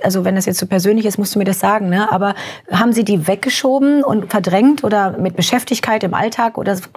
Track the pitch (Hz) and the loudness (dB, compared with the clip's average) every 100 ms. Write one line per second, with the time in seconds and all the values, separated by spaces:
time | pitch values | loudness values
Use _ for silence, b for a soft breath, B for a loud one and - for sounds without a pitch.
0 | 196 185 180 190 185 185 185 190 185 220 | -2 0 0 0 -2 -4 -2 0 2 2
1 | 214 196 196 208 196 185 196 214 190 180 | 0 -2 -2 0 0 0 0 0 0 0
2 | 294 190 202 196 B B - 185 233 226 | 0 0 -2 -4 B B -4 0 2 2
3 | 208 196 156 202 262 - 262 269 277 285 | 2 0 0 -2 -2 0 0 2 4 2
4 | 277 214 190 208 180 190 262 294 220 208 | 2 0 0 -2 0 4 4 4 2 0
5 | 196 - 180 180 165 247 - 233 - 220 | 0 -2 -4 0 0 0 -2 -4 0 0
6 | 196 - 220 220 233 - 202 190 - | 0 -2 -2 -2 -2 -2 -4 -4 -6